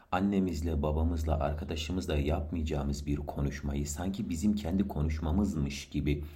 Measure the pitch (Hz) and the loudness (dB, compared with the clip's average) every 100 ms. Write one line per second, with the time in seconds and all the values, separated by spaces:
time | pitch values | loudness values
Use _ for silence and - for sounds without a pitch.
0 | - 90 98 98 92 76 82 78 76 76 | -2 0 4 4 2 0 0 0 2 2
1 | 82 82 78 73 71 76 - 80 - 92 | 2 2 0 2 0 -2 -4 -4 -2 -2
2 | - 76 71 82 76 85 76 73 69 71 | 0 0 2 0 -2 -2 -2 0 -2 -2
3 | 73 71 73 73 71 65 71 71 73 - | -2 -2 -4 -2 -2 -2 -4 -2 -2 -2
4 | 90 98 101 82 107 - 80 95 98 76 | -4 -2 -4 0 2 2 2 0 0 0
5 | 76 78 80 90 101 78 69 - - 73 | 0 2 2 2 2 2 -2 -2 -4 0
6 | 69 73 - | 2 0 -2